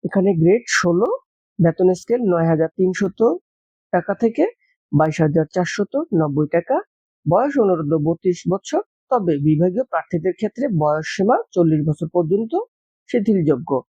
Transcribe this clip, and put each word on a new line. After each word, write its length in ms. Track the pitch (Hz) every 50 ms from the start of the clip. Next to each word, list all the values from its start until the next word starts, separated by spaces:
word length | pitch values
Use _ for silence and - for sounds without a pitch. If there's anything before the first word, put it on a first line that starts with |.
| -
এখানে 240 | 180 - 196 185 202 190 160
গ্রেড 240 | 160 175 202 240 - - - -
ষোলো, 300 | - 175 170 175 220 349 480 539 _ _ _ _ _ _ _ -
বেতন 300 | 165 165 160 - 185 185 185
স্কেল 260 | 175 - - 233 254 240 196
নয় 140 | 175 170 165 165
হাজার 200 | 165 156 160 165 _ -
তিনশত 420 | 185 185 185 - 202 185 - - 226 254 330 370 _ _ _ _ _ _ _ _ _ _
টাকা 200 | - 175 175 - 196 -
থেকে 220 | 233 226 226 - 330 453 - _ _ _ _ _ _ _
বাইশ 240 | - 143 156 160 156 - 160
হাজার 220 | 151 143 165 156 - -
চারশত 380 | 185 180 165 - - 202 - - 277 330 330 233 160
নব্বই 280 | 160 147 139 147 151 147 -
টাকা, 200 | 170 170 - 269 349 427 _ _ _ _ _ _ _ _
বয়স 280 | 147 170 208 247 294 277 277
অনূর্ধ্ব 320 | 220 196 180 160 156 143 165 160 147
বত্রিশ 320 | 160 170 - _ 185 175 - - 170
বছর, 300 | 180 196 _ - - 359 427 _ _ _ _ _
তবে 220 | 262 240 190 170 151 143 143
বিভাগীয় 380 | 156 156 151 175 185 180 226 262
প্রার্থীদের 500 | _ - 160 - _ - 160 151 185 175 _
ক্ষেত্রে 240 | 214 208 _ - 269 285 196 156
বয়স 240 | 151 151 151 156 160 - -
সীমা 220 | - 190 214 262 440 466 _ -
চল্লিশ 260 | 185 170 160 156 151 151 156
বছর 200 | 147 - 170 165 -
পর্যন্ত 360 | 175 170 156 185 208 226 226 320 370 480 _ _ _ _ _ _ _ _ -
শিথিলযোগ্য। 600 | - 240 202 226 208 190 160 143 143 123 - - 139 127 - _